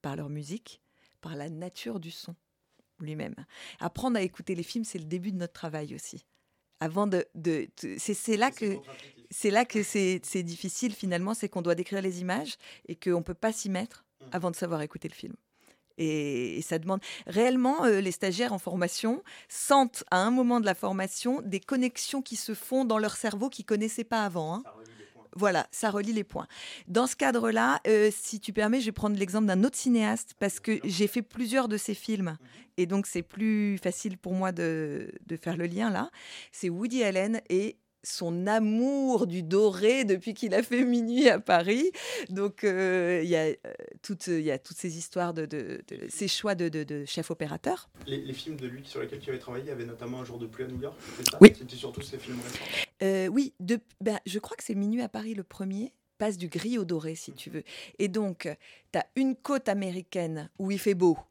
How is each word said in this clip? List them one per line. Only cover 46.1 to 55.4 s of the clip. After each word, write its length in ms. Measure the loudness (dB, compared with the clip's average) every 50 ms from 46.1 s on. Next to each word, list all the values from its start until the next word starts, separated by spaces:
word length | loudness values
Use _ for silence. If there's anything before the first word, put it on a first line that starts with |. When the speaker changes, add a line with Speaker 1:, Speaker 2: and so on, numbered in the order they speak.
| -4 -4 -2 0
Speaker 1:
choix 260 | -2 0 0 0 0
de, 140 | 2 0 0
de, 160 | 0 -2 -4
de 200 | -4 -6 -8 -6
chef 260 | -6 -4 -6 -4 -4
opérateur. 600 | -4 -6 -4 -6 -6 -4 -2 -2 -2 -4 -6 _ _ -16 -8
Speaker 2:
Les, 140 | -6 -6 -6
les 120 | -4 -8
films 240 | -10 -8 -8 -10 -8
de 120 | -8 -8 -10
lui 180 | -10 -10 -14
sur 140 | -10 -8 -6
lesquels 180 | -6 -6 -8 -10
tu 120 | -6 -6
avais 80 | -6 -6
travaillé, 240 | -6 -8 -8 -6 -6
il 40 | -6
y 40 |
avait 120 | -8 -8 -8
notamment 360 | -10 -10 -10 -8 -8 -8 -8
Un 40 | -8
jour 140 | -10 -8 -8
de 80 | -8
pluie 180 | -10 -6 -8 -8
à 40 | -6
New 120 | -6 -6
York, 160 | -8 -8 -10 -12 -16 -14 -10 -4
c'est 120 | -4 -4
ça ? 80 | -2 4
Speaker 1:
Oui. 120 | 2 2 2 2
Speaker 2:
C'était 180 | -12 -14 -12
surtout 240 | -12 -12 -10 -10 -10
ces 160 | -12 -10 -12 -12
films 220 | -10 -10 -10 -8
récents ? 240 | -8 -10 -10 -10 -8 -6 -6 -6 -6 -8 _ _
Speaker 1:
Euh, 240 | 0 0 0 0 0
oui, 260 | 0 2 0 0 0 _ _
de, 180 | -2 -2 -2 -2 _ _ -14 _
ben, 180 | -2 -2 -2 -2 _
je 120 | -4 -6 -6
crois 180 | -6 -6 -12
que 60 | -10 -6
c'est 120 | -4 -2
Minuit 260 | 0 0 0 0 0
à 60 | -2 -4
Paris 260 | -6 -8 -6 -6 -6
le 80 | -8